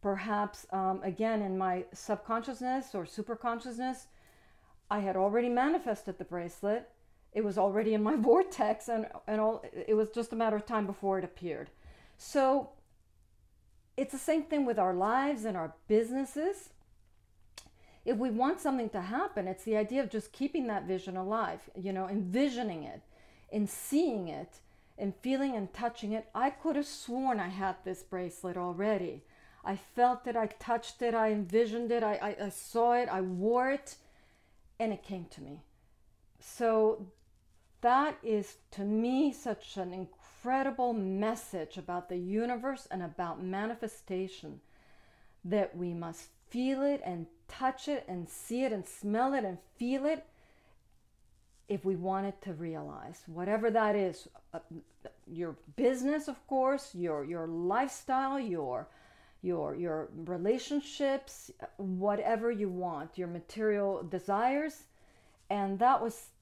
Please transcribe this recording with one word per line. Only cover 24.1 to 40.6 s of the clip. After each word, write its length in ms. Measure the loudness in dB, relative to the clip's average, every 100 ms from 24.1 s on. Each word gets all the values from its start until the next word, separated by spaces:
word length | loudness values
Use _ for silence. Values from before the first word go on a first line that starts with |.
| 2 -4
it 320 | -8 -10 -14 _ -20 _ -6
and 160 | -4 -4
feeling 340 | -2 0 0 -2
and 180 | -6
touching 400 | -4 -4 -4 -4
it. 160 | -4 -4
I 160 | 0 0
could 260 | 0 -2 0
have 120 | -2
sworn 520 | -8 -6 -2 0 0
I 100 | -2
had 260 | -2 -2 -2
this 200 | -6 -8
bracelet 540 | -6 -6 -6 -6 -6 -4
already. 640 | -4 -2 0 2 -2 -8 -16 -20 -20 -12
I 120 | -6 -6
felt 520 | -6 4 4 4 -2
it, 80 | 0
I 120 | -2
touched 540 | -4 -2 -2 -2 -4
it, 120 | 0
I 180 | 2 2
envisioned 600 | 2 2 4 4 2 0
it, 120 | 2
I, 100 | 2 0
I, 300 | -2 -4 -6
I 40 |
saw 440 | -6 -4 2 6
it, 160 | 6 4
I 120 | 0
wore 480 | -2 0 2 4 4
it, 260 | 0 -6 -20 -20 _ _ _ _ _ -20 _
and 140 | -2
it 100 | -2
came 220 | -6 -10 -8
to 100 | -14
me. 200 | -14 -14 -18 _ _ _ _ _ _ _
So 680 | -20 0 4 6 6 4 -4 -16 _ _ _ _ _ _
that 360 | 6 6 4 0
is, 340 | 0 0 0 -12 _
to 100 | -6
me, 500 | 0 2 2 4 2
such 440 | 2 -4 -6 -6 -8
an 160 | -6
incredible 1000 | -6 -10 -12 -20 -10 0 2